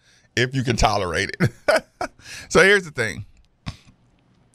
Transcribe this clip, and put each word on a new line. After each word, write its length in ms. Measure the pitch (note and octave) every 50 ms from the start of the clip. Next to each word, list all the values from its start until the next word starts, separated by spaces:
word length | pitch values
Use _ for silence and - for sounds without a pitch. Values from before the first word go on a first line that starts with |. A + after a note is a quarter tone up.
| _ _ _ _ _ _ -
if 180 | A2 B2 B2+ C3
you 100 | C3+ A#2
can 120 | C3+ A2+
tolerate 560 | - - A2+ G#2 G#2 F#2+ F2 D#2+ F2 G2 - - -
it. 120 | F#3 - - - -
<laughs> 160 | - C#4+ D#4+ - _ _ - - - _ _ - - - - - -
So 120 | - -
here's 220 | F3 F#3+ G3+ G3+ F3+
the 80 | D#3
thing. 340 | D3 - A2+ G#2+ D2 C2 G#2+ - _ _ _ _ _ _ - - - - _ _ _ _ _ _ _ _ _ _ _ _ _ _